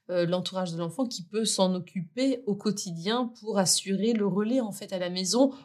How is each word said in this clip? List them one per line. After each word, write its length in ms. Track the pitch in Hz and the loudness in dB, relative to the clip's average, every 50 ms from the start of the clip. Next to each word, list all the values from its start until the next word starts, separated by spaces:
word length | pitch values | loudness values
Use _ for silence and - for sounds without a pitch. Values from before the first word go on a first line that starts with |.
| _ - | _ -4
euh, 160 | 180 180 175 | 0 0 2
l'entourage 460 | 170 180 180 175 - 185 190 185 175 165 | 2 2 0 -2 -2 -4 -4 -4 -4 -2
de 60 | 165 | -4
l'enfant 280 | 170 170 165 - 269 | -4 -4 -2 -2 -4
qui 160 | 254 - - 170 | -4 -4 -8 -10
peut 200 | - 202 220 226 | -6 -4 -2 0
s'en 280 | 190 - - 190 185 185 | 0 2 2 2 2 2
occuper 680 | 180 170 - - 190 165 - - 240 262 269 262 254 - | 0 -4 -6 -6 -8 -8 -6 -2 0 0 0 0 0 -2
au 100 | 208 202 | -2 -2
quotidien 760 | 202 - 214 202 202 - 190 170 165 165 196 226 247 254 233 233 - | -2 0 -2 -2 -2 -4 -8 -8 -6 -4 -2 0 0 0 -2 -6 -10
pour 160 | 208 214 208 196 | -8 -2 2 2
assurer 540 | 185 170 - - - 190 196 185 202 233 240 | 4 4 2 2 2 0 0 2 2 2 2
le 120 | 214 208 | 2 2
relais 340 | 196 175 202 208 220 254 269 | 2 2 2 0 2 2 0
en 120 | 233 208 - | 0 0 -4
fait 200 | - 208 196 196 | -8 -10 -8 -6
à 60 | 180 | -4
la 100 | 180 175 | -4 -4
maison 440 | 180 185 190 185 208 240 277 277 277 - | -2 -2 -2 2 4 6 4 4 4 -2